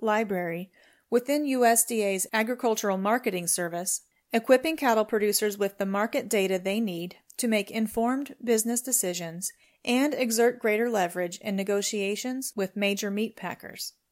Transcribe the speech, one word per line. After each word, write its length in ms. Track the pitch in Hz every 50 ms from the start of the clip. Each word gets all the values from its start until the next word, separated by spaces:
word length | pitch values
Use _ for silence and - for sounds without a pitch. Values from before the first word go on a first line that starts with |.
library 720 | - 220 208 214 226 196 202 180 175 170 165 170 185 - _ _ _ _ _ _ _ -
within 360 | - 240 240 - 285 294 302
U 180 | 285 262 254 240
S 200 | 226 233 226 -
D 180 | - 240 220 208
A's 260 | 202 196 190 185 - -
Agricultural 640 | 220 220 220 254 254 - 233 220 220 - 208 190 190
Marketing 500 | 190 202 226 254 254 214 190 180 175 175
Service, 540 | - - 180 170 165 170 180 190 - - - _ _ _ _ _
equipping 460 | - 233 226 - 262 254 262 320 320
cattle 300 | 311 285 262 226 220 214
producers 500 | 214 - 214 202 208 202 - 220 208 202
with 220 | 202 202 196 - -
the 80 | 202
market 420 | 196 196 202 208 233 - 277 247 202
data 300 | 226 208 190 190 190 185
they 220 | 180 190 196 220
need 360 | 233 208 175 170 170 180 - - _ - - -
to 100 | - 233
make 220 | 220 214 202 -
informed 640 | - 226 220 214 - 233 226 240 254 269 285 269 - - -
business 380 | 233 233 220 220 233 240 240 -
decisions 720 | - 247 - - 185 175 175 175 165 160 175 190 - - _ _ _ _ _ -
and 260 | - 240 247 277 302 294
exert 460 | - 262 226 226 226 233 240 240 240
greater 320 | - 226 208 214 233 247
leverage 480 | 233 208 180 175 175 180 180 175 180 -
in 180 | - 220 196
negotiations 960 | 190 196 196 202 202 202 - - 214 196 196 208 202 - 254 254 262 262 - -
with 220 | 220 196 185 -
major 340 | 208 202 202 202 202 - 202
meat 260 | 196 208 220 226 -
packers. 580 | - - 175 - - - - - - - - - _ _ _